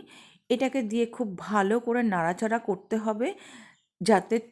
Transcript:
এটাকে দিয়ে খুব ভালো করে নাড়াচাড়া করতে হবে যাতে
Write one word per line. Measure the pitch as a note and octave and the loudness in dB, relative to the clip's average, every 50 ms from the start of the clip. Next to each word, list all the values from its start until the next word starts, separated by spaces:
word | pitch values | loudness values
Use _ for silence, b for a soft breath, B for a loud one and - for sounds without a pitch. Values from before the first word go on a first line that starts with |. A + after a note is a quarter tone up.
| G4+ B B B B B B B B - | -6 B B B B B B B B -2
এটাকে | B3+ B3 C4+ C4 C4 C#4 | 0 0 0 0 0 -2
দিয়ে | B3 G#3 G#3+ A#3 A#3 | -2 -2 0 0 0
খুব | A3+ A#3 - B3 G#3 F#3 E3+ | -2 -2 -4 -6 -6 -6 -10
ভালো | - F3+ G#3 G#3+ G3 G3 G#3+ A#3+ | -6 -2 0 2 2 2 2 0
করে | A#3+ B3 A#3 B3 A#3+ | 0 0 0 2 2
নাড়াচাড়া | A3 G3 F3 E3 E3 F3+ F3+ A3+ G#3+ A3 A#3 | 2 2 2 0 0 0 0 -2 0 0 0
করতে | A#3 - F#3+ F#3 - - - A3 | 0 -2 -4 -4 -4 -4 -4 -2
হবে | G#3+ A3 G#3+ G#3 A#3+ E4+ G4+ B B B B B B B B B B B _ - | -2 -2 -2 -2 -2 -4 -4 B B B B B B B B B B B _ -4
যাতে | F#3 E3 A3 F#3+ F3+ - A3 A#3 A3+ - | 2 4 4 4 4 2 -2 -2 -2 -4